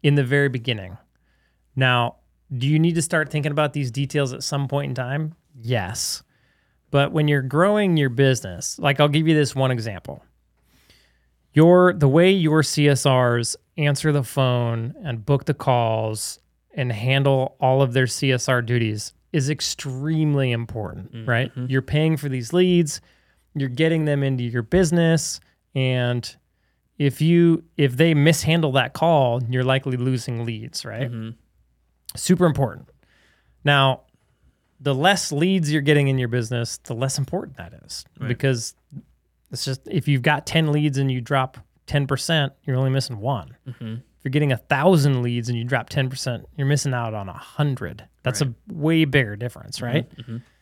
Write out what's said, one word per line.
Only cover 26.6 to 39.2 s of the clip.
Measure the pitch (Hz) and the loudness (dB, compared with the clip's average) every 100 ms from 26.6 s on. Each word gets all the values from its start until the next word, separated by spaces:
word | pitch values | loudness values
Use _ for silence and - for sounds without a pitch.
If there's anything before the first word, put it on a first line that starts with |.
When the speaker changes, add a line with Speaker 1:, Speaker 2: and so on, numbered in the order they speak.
| _ _ _ - | _ _ _ -4
Speaker 1:
if | 143 131 | -2 0
you, | 156 170 170 165 - - | 2 4 4 2 -2 0
if | 139 123 | 0 4
they | 165 | 4
mishandle | 156 147 160 - 165 156 | 6 4 4 2 2 2
that | 131 127 | 0 -2
call, | - 165 160 127 120 117 | 0 2 4 4 0 -2
you're | 127 | 0
likely | 127 131 135 127 | 2 0 0 -2
losing | 123 131 117 117 | -2 -2 -4 -6
leads, | 117 110 113 - | -6 -8 -10 -12
right? | - 110 127 | -10 -8 -8
Speaker 2:
Mm-hmm. | 117 110 117 _ _ _ _ _ _ - | -8 -10 -14 _ _ _ _ _ _ -18
Speaker 1:
Super | - - 180 | -6 0 2
important. | 175 135 131 82 - _ _ _ _ _ _ _ | 2 2 -4 -6 -18 _ _ _ _ _ _ _
Now, | 147 143 135 131 _ _ _ _ _ _ _ _ | 2 4 4 0 _ _ _ _ _ _ _ _
the | 139 | -4
less | 131 170 202 - | 2 4 2 0
leads | 143 175 190 151 | -2 0 2 0
you're | 151 | 0
getting | 139 147 139 | 2 4 2
in | 131 | 0
your | 123 | 0
business, | 123 113 120 117 - | -2 -2 -4 -4 -8
the | - | -10
less | 117 135 135 | -6 -4 -4
important | 135 - 233 131 | -4 -6 -10 -14
that | 87 - | -18 -20
is. | - - - - | -16 -16 -16 -12
Speaker 2:
Right. | - | -8
Speaker 1:
Because | 123 135 123 - - _ 139 - _ | -2 -2 -2 -6 -14 _ -20 -20 _